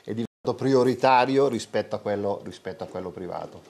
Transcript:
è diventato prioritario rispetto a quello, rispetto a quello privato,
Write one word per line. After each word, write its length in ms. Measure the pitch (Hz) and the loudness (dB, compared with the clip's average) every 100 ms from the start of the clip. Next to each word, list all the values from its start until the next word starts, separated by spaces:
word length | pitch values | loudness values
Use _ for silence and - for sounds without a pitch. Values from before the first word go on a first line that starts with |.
è 100 | - | -8
diventato 120 | 110 113 _ 127 117 | -6 -8 _ -6 -2
prioritario 920 | 131 131 123 123 131 127 127 135 139 | 2 4 4 4 4 6 4 4 2
rispetto 480 | 113 - 110 107 101 | 0 -4 -4 -4 -6
a 40 | |
quello, 420 | 104 101 98 98 | -4 -2 -2 -4
rispetto 400 | - - 95 - | -8 -14 -14 -10
a 40 | 92 | -10
quello 220 | 92 92 | -8 -10
privato, 520 | 87 87 82 82 85 | -10 -10 -8 -10 -16